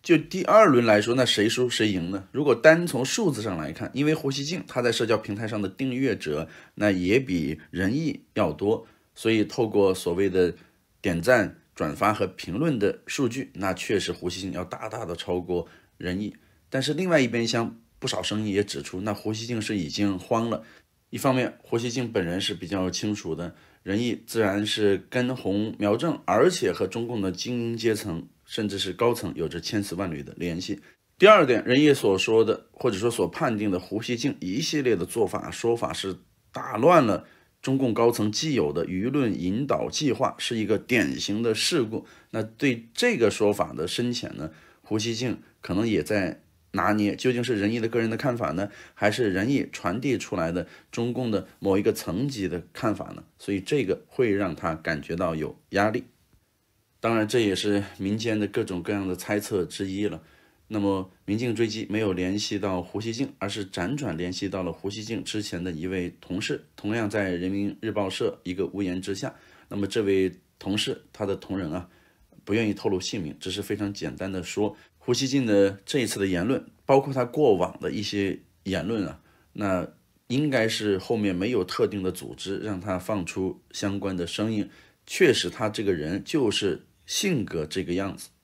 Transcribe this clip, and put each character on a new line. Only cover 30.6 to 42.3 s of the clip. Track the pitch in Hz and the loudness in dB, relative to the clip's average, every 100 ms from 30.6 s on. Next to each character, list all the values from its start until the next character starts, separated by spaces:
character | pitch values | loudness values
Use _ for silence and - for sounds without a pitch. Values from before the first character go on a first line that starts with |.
系。 | - - - _ _ _ | -6 -8 -10 _ _ _
第 | 196 | 10
二 | 208 | 10
点， | 139 117 110 | 8 4 4
仁 | 131 | 6
义 | 151 | 6
所 | 135 107 95 | 6 4 2
说 | - 113 | 4 4
的， | 110 - - | 4 0 -4
或 | - 127 | -2 -2
者 | 98 | 0
说 | 117 | 0
所 | 110 90 | 0 -2
判 | - 147 107 | 0 -2 0
定 | 107 | 0
的 | 90 | -2
胡 | - 101 | -2 -6
锡 | 123 120 | -4 -2
进 | 135 - | -2 -2
一 | 90 107 | -4 -4
系 | 160 151 | -2 0
列 | 127 | 2
的 | 98 | 2
做 | 87 117 95 | 0 0 0
法、 | - - | 0 -6
说 | - 117 117 | -2 0 0
法 | 82 | -2
是 | - 98 90 _ _ _ | -4 -6 -8 _ _ _
打 | 131 135 110 | -10 -6 4
乱 | 143 175 | 6 8
了 | 117 92 - - _ _ | 6 0 -4 -20 _ _
中 | - 135 | -2 0
共 | 131 | 2
高 | 110 117 | 4 4
层 | 117 107 | 4 0
既 | 104 156 | 0 0
有 | 123 76 | 0 0
的 | 73 - | 0 -2
舆 | 92 117 | -2 0
论 | 143 120 85 | 0 0 0
引 | 90 107 139 | -2 -2 -2
导 | - - | -2 -2
计 | - 151 | -2 0
划， | 120 127 - | 0 -2 -2
是 | - 113 | -4 -2
一 | |
个 | 104 104 | 0 0
典 | - 120 73 67 | 2 2 2 -2
型 | 92 104 | -4 -2
的 | 117 | 0
事 | 110 - 175 | 0 0 0
故。 | 110 113 - - _ | 0 -4 -10 -20 _